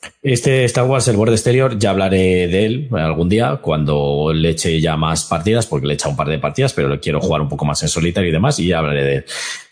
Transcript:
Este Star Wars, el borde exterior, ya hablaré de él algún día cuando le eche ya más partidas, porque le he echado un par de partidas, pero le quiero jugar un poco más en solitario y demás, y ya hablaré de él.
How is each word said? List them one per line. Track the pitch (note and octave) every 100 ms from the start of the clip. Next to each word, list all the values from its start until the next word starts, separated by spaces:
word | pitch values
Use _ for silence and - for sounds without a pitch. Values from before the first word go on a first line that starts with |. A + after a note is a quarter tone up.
| - -
Este | C#3 A#2+ C#3+ C3
Star | A#2+ B2+
Wars, | B2 C3+ B2
el | G#2
borde | A2+
exterior, | A2 B2 B2 C3 A2+
ya | G#2
hablaré | F#2+ F#2+ F#2+ F#2 F2+ F2
de | F#2
él | A2 B2+ C#3+
algún | G2+ D#2+ D#2 F2
día | G#2+ B2 C#3+
cuando | - D#2 D2 D2 C#2+ C#2+ D2+
le | D#2+ E2
eche | D#2+ F#2 D#2+
ya | D#2+ D#2
más | D#2+ D#2+
partidas, | - E2 F2 A#2 A2
porque | D2 C#2
le |
he | D2
echado | D#2
un | C#2+
par | D2
de | D2+
partidas, | D2 C#2+ C3+
pero | - C#2
le | C2+
quiero | - D2
jugar | - D#2
un | D2
poco | C#2+
más | D2+ D#2+
en | D#2
solitario | F2 E2+ F#2 F2+
y |
demás, | D#2+ B2+ D3
y | F2
ya | E2
hablaré | D2+ C#2+
de | C#2 C#2
él. | - - - - -